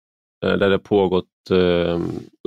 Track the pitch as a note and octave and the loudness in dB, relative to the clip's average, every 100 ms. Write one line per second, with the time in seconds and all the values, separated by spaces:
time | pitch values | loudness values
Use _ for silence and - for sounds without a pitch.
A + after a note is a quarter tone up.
0 | _ _ _ _ F#2+ F#2 G2 F#2+ - G#2 | _ _ _ _ -4 0 0 0 0 0
1 | F#2+ F2+ - _ - F#2 F2+ F2 E2+ E2+ | 2 0 -4 _ -2 0 2 0 -2 -4
2 | F2 F2+ - _ | -6 -8 -14 _